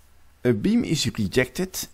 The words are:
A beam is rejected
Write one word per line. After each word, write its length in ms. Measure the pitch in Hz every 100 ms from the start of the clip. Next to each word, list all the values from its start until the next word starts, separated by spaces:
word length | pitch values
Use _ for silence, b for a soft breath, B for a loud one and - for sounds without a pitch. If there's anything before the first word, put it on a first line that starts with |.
| - - - _ 123
A 80 |
beam 320 | 107 185 233 -
is 200 | 156 120
rejected 840 | - 98 127 123 - 123 - -